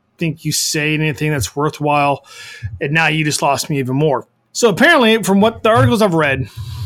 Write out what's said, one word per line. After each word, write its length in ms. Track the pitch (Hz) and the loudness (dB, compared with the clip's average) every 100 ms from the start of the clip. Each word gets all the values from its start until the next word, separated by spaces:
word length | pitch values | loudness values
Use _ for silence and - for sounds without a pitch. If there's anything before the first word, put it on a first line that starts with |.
| _ - | _ -6
think 260 | 170 156 | -6 -4
you 80 | 151 | -6
say 420 | 143 - 156 151 | -4 -4 -2 -2
anything 380 | 156 156 - 151 | 0 -2 -2 -2
that's 240 | 147 107 - | -2 -4 -2
worthwhile." 680 | 151 - 147 147 143 139 - - - - - - | -4 -2 0 2 2 0 -6 -20 -20 -14 -14 -8
And 100 | 147 | -2
now 160 | 160 160 | 0 2
you 160 | 156 | 0
just 180 | 151 143 | -2 0
lost 280 | 151 135 - | 0 0 -2
me 100 | 143 | -4
even 160 | 127 135 | -2 0
more. 320 | 156 123 - _ _ | 0 0 -4 _ _
So 160 | - 233 | 0 0
apparently, 560 | 170 294 320 226 226 | 4 4 4 4 2
from 160 | 185 196 | 2 2
what 240 | 220 226 | 2 0
the 60 | 220 | 0
articles 320 | 233 254 233 | 4 4 4
I've 120 | 208 | 2
read, 360 | 165 147 135 - - - - | 2 0 0 -6 -10 -14 -12